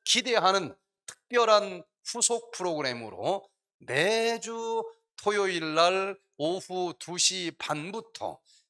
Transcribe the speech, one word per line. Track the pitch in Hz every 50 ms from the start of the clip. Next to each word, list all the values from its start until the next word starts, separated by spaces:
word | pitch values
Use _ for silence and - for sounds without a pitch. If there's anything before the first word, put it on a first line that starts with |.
| -
기대하는 | - - 240 - 254 233 208 170 190 190 196 170 127 - _ _ _ _ _ _
특별한 | - - _ _ - 240 240 233 220 214 208 202 196 185 175 - _ _ _ -
후속 | - - 233 220 - 240 226 - -
프로그램으로 | - - 180 180 160 151 139 127 120 117 113 104 - - 107 156 196 196 - - _ _ _ _ _ _
매주 | 123 123 127 143 170 202 220 226 226 233 233 233 226 226 226 226 226 226 226 226 220 226 - _ _ _ _ -
토요일 | - 202 208 208 196 190 180 165 160 156 156
날 | 160 170 180 185 190 190 202 196 - _ _ _ -
오후 | 147 160 185 190 - - 185 185 180 175 147 -
두 | - 165 175 175
시 | - - 185 190 175 160 147 -
반부터 | - - 151 147 151 190 202 226 226 - - - 110 87 - - _ _ _ _ _